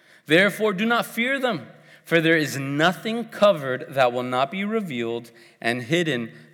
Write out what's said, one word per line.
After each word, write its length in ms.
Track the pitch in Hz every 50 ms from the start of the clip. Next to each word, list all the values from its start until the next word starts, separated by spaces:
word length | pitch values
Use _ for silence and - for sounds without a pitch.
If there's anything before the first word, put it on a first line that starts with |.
| _ _ _ _ _
Therefore, 480 | 139 156 180 202 202 - 202 214 214 190
do 120 | 175 220
not 200 | 226 240 226 -
fear 340 | - - 226 240 254 277 269
them, 280 | 262 247 202 139 117 - - - - - - - _
for 180 | - 165 170
there 160 | 160 165 165
is 200 | 160 147 131 127
nothing 680 | 139 135 139 143 147 160 180 175 - - 220 220 240 226
covered 600 | - - - 208 208 175 151 135 131 127 127 - -
that 240 | 131 135 127 123 120
will 100 | 123 123
not 280 | 127 127 127 139 135
be 120 | 190 190 202
revealed, 680 | 208 220 226 202 165 131 120 117 113 117 120 120 - - - - - _ -
and 240 | - 117 120 123 120
hidden 480 | 110 165 180 170 156 131 120 117 110 - - - -